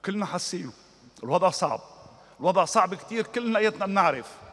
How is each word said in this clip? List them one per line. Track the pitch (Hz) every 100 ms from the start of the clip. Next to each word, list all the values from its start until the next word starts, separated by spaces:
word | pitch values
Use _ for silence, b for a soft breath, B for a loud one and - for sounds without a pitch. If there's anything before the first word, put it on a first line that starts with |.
كلنا | - 202 180
حاسينه. | 175 - 180 - - _ _ - -
الوضع | 120 170 185
صعب، | - 156 110 - - - - B B
الوضع | 160 185
صعب | 165 - 180
كتير، | 185 - 226 214
كلنا | 240 240 226
يتنا | 214 208 196
بنعرف | 196 175 135 113 - -